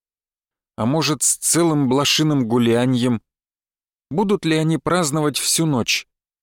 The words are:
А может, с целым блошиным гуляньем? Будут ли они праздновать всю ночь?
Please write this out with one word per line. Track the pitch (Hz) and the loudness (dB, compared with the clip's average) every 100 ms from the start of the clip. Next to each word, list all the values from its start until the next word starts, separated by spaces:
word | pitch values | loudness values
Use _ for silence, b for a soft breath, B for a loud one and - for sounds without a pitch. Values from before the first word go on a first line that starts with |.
| _ _ _ _ _ _ _ - | _ _ _ _ _ _ _ -6
А | 110 | -2
может, | 156 143 147 | 0 -2 -2
с | - - | -2 -4
целым | - 160 170 147 135 | -2 0 2 2 2
блошиным | 131 143 - 156 147 117 | 0 0 0 0 0 0
гуляньем? | 123 117 113 127 127 123 113 - _ _ _ _ _ _ _ _ | 2 2 2 2 0 0 -2 -6 _ _ _ _ _ _ _ _
Будут | 147 202 202 165 | -2 0 0 0
ли | 156 | 0
они | 160 160 | 0 -2
праздновать | - 170 160 151 147 - | 0 0 0 0 -2 -2
всю | - - 165 | -2 -2 0
ночь? | 135 104 - - _ _ _ | 0 -2 -4 -6 _ _ _